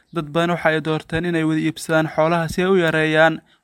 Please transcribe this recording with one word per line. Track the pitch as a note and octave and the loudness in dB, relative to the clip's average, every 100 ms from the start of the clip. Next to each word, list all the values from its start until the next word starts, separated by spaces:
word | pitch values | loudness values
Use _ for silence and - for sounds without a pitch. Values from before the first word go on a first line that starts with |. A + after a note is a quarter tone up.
| _ | _
Dad | E3+ D3 | -8 -4
badan | D#3+ E3+ | -2 -2
waxa | E3+ E3 | 0 0
ay | D#3 | 0
doorteen | D#3 D#3 - E3 | -2 -4 -4 -6
inay | F3 E3 D#3 | -2 -2 0
wada | D#3+ | 0
iibsadaan | D#3+ D#3 - D#3+ D#3 | -2 -4 -2 -2 0
xoolaha | - D#3+ E3+ D#3+ | 0 0 0 -2
si | - | -2
ay | F3+ | 2
u | F#3+ | 2
yareeyaan | D#3+ D#3 D#3 D#3 D#3+ D#3 _ _ | 2 2 2 4 4 2 _ _